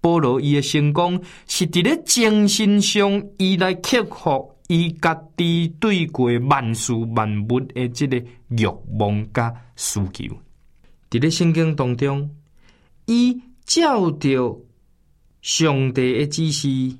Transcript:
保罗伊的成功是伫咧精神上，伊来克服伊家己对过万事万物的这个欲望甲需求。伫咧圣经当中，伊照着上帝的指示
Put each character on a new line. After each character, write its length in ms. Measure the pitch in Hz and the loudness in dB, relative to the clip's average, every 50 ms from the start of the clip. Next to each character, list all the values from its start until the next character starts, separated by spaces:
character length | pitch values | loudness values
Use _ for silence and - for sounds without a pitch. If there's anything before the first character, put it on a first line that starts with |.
保 180 | - 170 170 170 | 2 2 2 4
罗 220 | 151 123 123 135 | 2 2 0 0
伊 140 | 135 143 143 | 2 2 2
的 80 | 143 135 | 2 0
成 280 | - - 151 147 147 | 0 0 2 2 2
功 320 | 147 170 175 180 180 180 180 - - - - | 2 2 0 0 0 -4 -6 -10 -20 -20 -12
是 200 | - - - 185 | -8 -4 -2 -2
伫 160 | 160 170 175 175 | 0 2 2 2
咧 200 | 240 311 330 - | 2 2 0 0
精 420 | - - 247 233 220 214 214 208 202 | -2 0 2 4 4 4 4 4 2
神 320 | 202 - 220 202 202 208 | 2 2 2 2 4 2
上， 420 | 196 - - 214 202 202 202 202 202 - - | 2 2 2 2 2 2 2 -2 -4 -8 -4
伊 220 | - 190 190 190 175 | 0 2 2 2 2
来 160 | 190 185 185 | 2 0 0
克 280 | 180 - - - 247 214 | -2 -2 0 0 0 0
服 520 | 160 - - - 165 143 131 - - - _ _ - | -2 -8 -6 -2 -2 -2 -2 -4 -8 -20 _ _ -2
伊 220 | 170 165 170 170 160 | 0 0 0 0 -4
家 300 | - - 165 160 160 160 - _ | -2 -2 -2 -2 -2 -8 -18 _
己 320 | - 175 170 170 170 170 160 165 - | -2 0 0 2 0 0 -2 -4 -2
对 280 | - 220 202 180 165 | 0 0 2 0 0
过 240 | 156 - - 127 120 120 120 120 135 | -2 -2 0 0 2 2 0 2 2
万 260 | 143 139 127 113 113 | 0 0 0 -4 -4
事 200 | 113 - - 120 113 113 113 113 | -4 -2 -4 -2 -2 -2 -2 -2
万 320 | 117 110 107 107 104 104 107 | -2 -2 0 -2 -4 -2 0
物 100 | 120 127 | -2 -2
的 260 | 123 123 - 123 127 123 | -2 -4 -6 -6 -6 -6
这 160 | 120 - 147 | -4 -4 -2
个 100 | 139 127 123 120 - - - - - | -2 -2 -4 -4 -8 -18 -20 -10 -6
欲 180 | 117 113 110 95 - - - - 101 107 | -2 0 0 0 -2 -6 -12 -10 -4 -2
望 320 | 107 101 104 107 107 - - | 0 0 0 -2 -4 -4 -2
甲 200 | 123 117 117 117 - - - _ | -2 -2 -2 -4 -8 -18 -20 _
需 240 | - - - - 107 98 92 - | -10 -8 -6 -4 -4 -4 -4 -6
求。 100 | - - - - - - - - _ _ _ _ _ _ - - _ _ _ | -10 -12 -12 -12 -14 -16 -20 -20 _ _ _ _ _ _ -20 -20 _ _ _
伫 120 | - 117 | -2 0
咧 100 | 135 160 | 0 0
圣 220 | 165 - 180 170 160 | 0 2 2 2 2
经 220 | 160 160 160 151 | 2 2 0 0
当 200 | 143 135 123 123 | -2 -2 -2 0
中， 320 | 120 143 139 139 143 143 147 147 - _ _ _ - _ - _ _ _ _ _ _ _ | 0 0 -2 0 -2 -4 -6 -10 -14 _ _ _ -20 _ -20 _ _ _ _ _ _ _
伊 340 | - 233 240 240 247 247 247 - - - - _ | -2 2 2 4 2 2 -2 -8 -18 -20 -20 _
照 460 | - - 330 339 311 269 220 185 170 | -2 0 2 2 2 2 2 2 0
着 540 | 147 147 - 139 135 127 127 117 104 - - _ _ _ _ _ _ _ _ _ _ _ _ _ _ _ | -2 0 0 2 2 2 0 -2 -4 -8 -16 _ _ _ _ _ _ _ _ _ _ _ _ _ _ _
上 520 | _ - - - 160 156 143 135 135 131 123 | _ -6 0 0 2 2 2 2 0 0 0
帝 260 | 135 127 127 127 110 | 0 0 0 2 0
的 80 | 147 | -2
指 240 | 147 147 - 165 156 | -2 -2 -2 -2 -2
示 180 | 143 - - 139 135 131 131 131 127 | -2 -2 -2 -2 0 0 -2 -4 -4